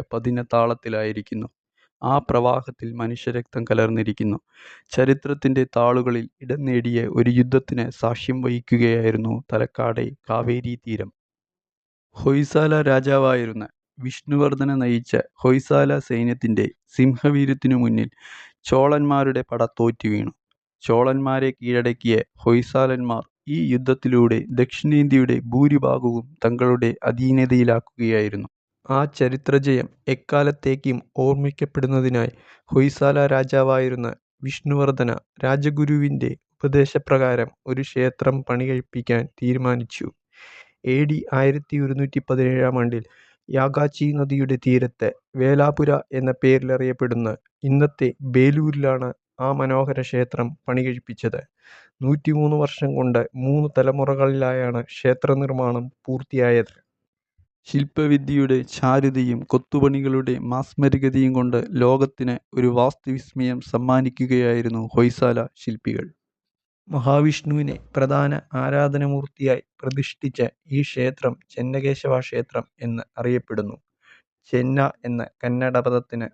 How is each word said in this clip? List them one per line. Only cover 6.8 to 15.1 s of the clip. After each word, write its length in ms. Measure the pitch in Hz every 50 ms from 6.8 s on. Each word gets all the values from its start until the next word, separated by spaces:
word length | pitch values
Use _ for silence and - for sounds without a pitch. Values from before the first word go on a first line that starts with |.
| 117 120 120 117 117
ഒരു 240 | 110 - 120 117 123
യുദ്ധത്തിന് 540 | 123 123 123 123 131 131 - - 127 123 117 123
സാക്ഷ്യം 460 | - - 117 117 120 - - - 127 131
വഹിക്കുകയായിരുന്നു 920 | 123 123 120 120 - - 120 117 117 117 117 117 113 113 110 110 110 110 113 117 -
തലക്കാടെ 580 | - 113 113 120 - _ - 120 117 113 120 120 110 139 - _
കാവേരി 500 | - 113 117 117 123 120 127 123 120 120
തീരം. 340 | 120 _ 117 110 104 101 101 - _ _ _ _ _ _ _ _ _ _ _ _ _ _ _ _ _ _ _ _
ഹൊയ്സാല 680 | - - 139 139 147 143 - - 151 156 156 156 151
രാജാവായിരുന്ന 840 | 143 139 135 131 131 139 139 135 135 131 131 123 117 113 110 110 104 - _ _ _ _ _
വിഷ്ണുവർദ്ധന 760 | 143 123 131 - - - 147 143 143 143 139 139 135 139 139 139
നയിച്ച 400 | 131 123 120 120 117 123 -